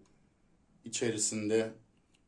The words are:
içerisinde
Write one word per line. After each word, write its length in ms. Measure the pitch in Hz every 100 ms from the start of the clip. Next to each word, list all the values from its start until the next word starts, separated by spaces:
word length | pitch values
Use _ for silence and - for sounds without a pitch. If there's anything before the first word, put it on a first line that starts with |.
| - _ _ _ _ _ _ _
içerisinde 880 | 117 - 120 110 - 110 104 110 113 - - _ _ _